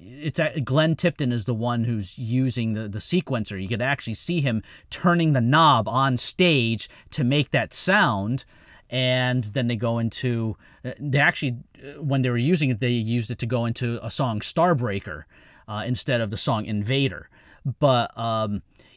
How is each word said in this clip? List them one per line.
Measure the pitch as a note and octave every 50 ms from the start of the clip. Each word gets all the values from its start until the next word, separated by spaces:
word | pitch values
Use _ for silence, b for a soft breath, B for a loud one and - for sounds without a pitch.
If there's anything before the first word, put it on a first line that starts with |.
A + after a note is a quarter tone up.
it's | E2+ F#2+ B2 C#3 D3+ D#3+ - -
a-, | D#3 D#3 - D#3+
Glenn | B2+ - B2+ D3+ D#3 D#3+ D#3+
Tipton | - - F3 D#3+ - D3 B2
is | A#2+ A#2+ G2+
the | - A#2+
one | G#2+ A2+ A#2+ A#2+ A#2 A2+
who's | A2+ A#2+ A2 G2+ F#2 - -
using | B2+ A2 A#2+ B2+ C3 C3 A#2 B2 A#2 A2+ G#2+
the, | G#2+ A2+ G#2+
the | G2 G#2+
sequencer. | - - - F#3 - - C#3 A#2 G#2+ - G#2 F#2+
You | F#2+ F#2+
could | A#2+ G2+
actually | A#2 A2 A#2+ - - - A2
see | - - - F3 E3+
him | C#3 C#3 A2 A2 B B B B B B
turning | - - - F3+ F3 E3+ E3 D#3 D3
the | C3
knob | A#2 A#2 C#3 D#3 E3 D#3 C#3 A#2 G#2+ G#2
on | G#2+ B2+ C3+ C3+ B2+ A#2+
stage | - - - - F3+ F3 D#3+ C#3 A#2 A2+ A2+ A2 - - B B B B
to | - - C#3+
make | A#2+ C#3 D3 D3 -
that | - C#3 A2+ - -
sound. | - - - F#3+ G#3+ G3 C#3+ A2 G2 G2 G#2+ B2 C#3 - b b b b b b b b b
And | B2 B2+ B2+ B2+ B2+ B2+ B2+ B2+ B2+ B2+ A#2
then | G#2 G2 C#3 B2 A#2
they | A#2+
go | G#2+ A#2+ A#2 A#2 A#2
into, | A2+ A2+ - - - B2 A#2+ A#2 A2+ A2 G2+ b b b b b b
uh, | B2 B2+ -
they | C#3 D3 C3 C#3+
actually, | C#3 E3 F3 - - C3+ A#2+ A#2+ - _ _ -
uh, | - C3+ D3 D3+
when | D#3 C#3+ C3+ C3+
they | B2+ B2+
were | A#2+ A#2+
using | A#2+ D3 F#3 D#3 D3+ C3
it, | B2+ G2+
they | C3 B2
used | B2 A#2+ A2 A2 A#2 A#2+ A2+ -
it | B2 -
to | -
go | A#2 B2+ A#2+ A#2
into | A#2 A2+ - B2+ A#2 A#2 B2 -
a | A#2
song, | - - D3 B2 A2 G#2
Starbreaker, | - - - - E3 F3+ E3+ B2+ B2 A2+ G2 G2 - - D#2+ D2+ - b b b b b b b b b
uh, | G#2 G#2+ F#2+
instead | G#2+ B2 A2 - - C3 A#2+
of | A#2 G#2
the | G#2+ G#2
song | - - B2+ G#2+ G#2+
Invader. | - G#2+ G#2 G2+ G#2+ C3+ C3+ C#3 B2+ F2 D2+ - - b b b b b b b C#3+ A#2+ -
But, | D3 C#3 C3 A#2+ A#2 - - -
um, | A#2 A#2 A2+ A2 A2 G#2+ G#2 G2 - _ b b b b b